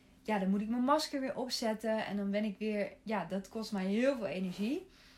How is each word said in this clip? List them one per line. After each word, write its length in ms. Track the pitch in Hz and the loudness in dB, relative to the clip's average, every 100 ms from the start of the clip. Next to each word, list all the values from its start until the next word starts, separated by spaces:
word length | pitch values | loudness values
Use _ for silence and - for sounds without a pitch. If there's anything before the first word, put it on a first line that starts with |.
| - - | -20 -12
ja, 180 | - 208 | -2 2
dan 100 | 190 | 2
moet 120 | 202 | 2
ik 80 | 214 | 2
mijn 140 | 247 | 2
masker 360 | 254 302 - 277 | 4 4 4 -2
weer 160 | 262 - | -2 -4
opzetten. 720 | 254 - 226 214 226 220 - | -4 -2 0 0 0 0 0
En 120 | 202 | -2
dan 140 | 202 | 0
ben 120 | 202 | 0
ik 140 | 214 196 | 0 -2
weer, 340 | 214 208 196 - | -2 0 -2 -4
ja, 220 | 202 208 165 | -4 -4 -2
dat 240 | 190 196 | -4 -4
kost 220 | 226 214 | -8 -4
mij 140 | 196 185 | -2 2
heel 300 | 208 262 262 | 4 4 2
veel 100 | 202 | -4
energie. 600 | 185 185 180 214 349 - - - | -2 -4 -2 -2 -2 -6 -20 -20